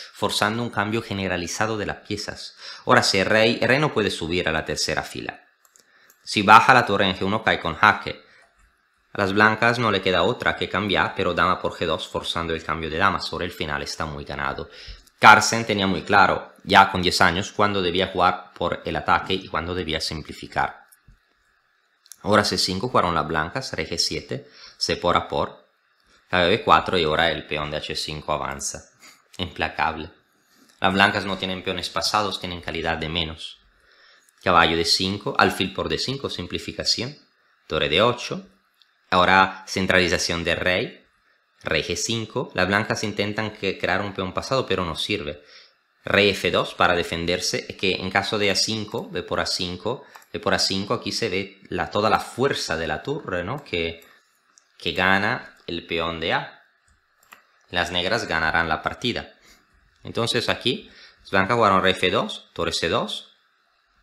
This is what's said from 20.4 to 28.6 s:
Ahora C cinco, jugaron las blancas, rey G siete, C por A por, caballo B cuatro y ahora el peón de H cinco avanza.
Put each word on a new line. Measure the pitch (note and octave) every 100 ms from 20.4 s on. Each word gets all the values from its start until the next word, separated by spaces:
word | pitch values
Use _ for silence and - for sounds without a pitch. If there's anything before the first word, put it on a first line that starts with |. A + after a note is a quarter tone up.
| C#2 C#2 C#2+ - - _ _ _ _ _ _ _ _ _ _ _ - -
Ahora | F2+ G#2
C | G#2 F#2
cinco, | - F#2+ B2+
jugaron | A#2+ F2+
las | E2 D2+
blancas, | D#2+ E2 C3+ -
rey | - D#2
G | E2
siete, | - D2+ - B2+ - - - -
C | - E2
por | F2 E2+
A | -
por, | D2 E2+ - _ _ _ _ _ _ -
caballo | F2+ F2
B | -
cuatro | - E2 - F#2
y |
ahora | D2+ D#2 E2
el | D2+ -
peón | D2+ D2
de | D2+
H | - D2+
cinco | - D2+ D2+
avanza. | D2 C2+ C#2+